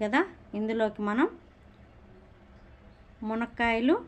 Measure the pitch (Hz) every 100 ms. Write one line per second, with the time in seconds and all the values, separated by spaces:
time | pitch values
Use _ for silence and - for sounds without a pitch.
0 | 214 269 381 - - 208 220 226 214 214
1 | 208 220 370 - - - - - - -
2 | - - - - - - - - - -
3 | - - 220 226 233 - 233 226 254 440